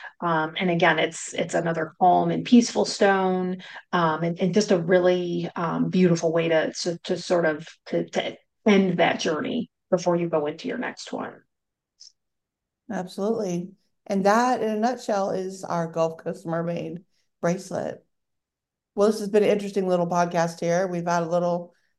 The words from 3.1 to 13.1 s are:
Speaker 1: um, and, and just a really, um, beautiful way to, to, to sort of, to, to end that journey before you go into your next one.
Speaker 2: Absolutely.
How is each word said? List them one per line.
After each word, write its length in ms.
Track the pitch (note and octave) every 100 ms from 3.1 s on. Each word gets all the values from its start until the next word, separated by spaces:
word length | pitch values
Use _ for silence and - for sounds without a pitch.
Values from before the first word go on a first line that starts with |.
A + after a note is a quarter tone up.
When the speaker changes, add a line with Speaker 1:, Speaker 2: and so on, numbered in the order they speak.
| F#3+ F#3+ F#3 F3+ F#3 - - -
Speaker 1:
um, 300 | F3+ E3+ D#3
and, 160 | E3+ F3
and 160 | F#3+ F#3
just 160 | G3+
a 80 | F#3
really, 680 | E3 F#3 F3+ F3+ F3 E3+ E3+ -
um, 360 | F#3 E3 E3
beautiful 420 | F#3 F3+ E3 E3
way 160 | E3 E3
to, 240 | D#3+ C#3+ -
to, 160 | F#3 E3+
to 140 | - F3+
sort 280 | - F3+ E3
of, 220 | D3+ E3 - -
to, 240 | F3 E3+
to 260 | - - - _ _ -
end 300 | G3 F#3+ E3+
that 220 | E3+ -
journey 500 | F#3 D#3 - - - _ _
before 240 | F3+ F3 F3
you 140 | E3+
go 180 | E3 D3
into 200 | D#3 -
your 120 | -
next 340 | - - -
one. 220 | - - - _ _ _ _ _ _ - _ _ _ _ _ _ _ -
Speaker 2:
Absolutely. 800 | G3 F3+